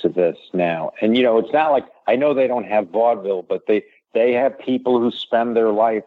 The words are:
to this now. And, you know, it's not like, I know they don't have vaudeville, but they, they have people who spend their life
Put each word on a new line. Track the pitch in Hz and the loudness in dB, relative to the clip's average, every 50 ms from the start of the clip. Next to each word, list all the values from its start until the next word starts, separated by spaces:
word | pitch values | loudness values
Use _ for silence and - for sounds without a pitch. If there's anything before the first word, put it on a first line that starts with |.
to | - 87 | -4 -2
this | 78 90 90 82 80 - - - - | 0 0 0 0 -2 -6 -10 -8 -4
now. | 90 87 85 82 82 78 - - - | -2 -2 -2 -2 -4 -6 -8 -6 -2
And, | 104 110 113 | 0 0 2
you | 127 127 | 2 2
know, | 120 113 | 2 2
it's | 113 - - - | 2 0 0 0
not | 151 156 156 | 0 2 2
like, | 143 131 - - _ _ _ | 0 0 -2 -6 _ _ _
I | - 117 | -2 0
know | 127 143 151 143 | 2 2 0 2
they | 131 131 | 0 0
don't | 123 123 120 101 | 0 -2 -4 -4
have | 95 104 107 101 82 | -2 -2 -2 -2 -2
vaudeville, | 85 107 117 117 117 104 95 98 98 90 90 | -2 0 2 2 0 0 -2 -4 -4 -4 -4
but | - 95 92 - | -4 -6 -4 -2
they, | - 107 104 - - _ _ _ _ - | 0 0 0 -2 -6 _ _ _ _ 0
they | 113 113 123 120 | 0 2 2 2
have | 120 135 135 - - | 2 0 -2 -2 -4
people | - - 131 127 127 127 127 120 | -4 -4 -4 -2 0 0 0 2
who | 117 120 | 0 -2
spend | - - - - - 117 117 120 117 | -4 -6 -6 -4 -2 -2 -2 0 0
their | 117 113 110 | 0 2 2
life | 104 107 113 117 113 107 - | 2 2 0 0 0 -2 -6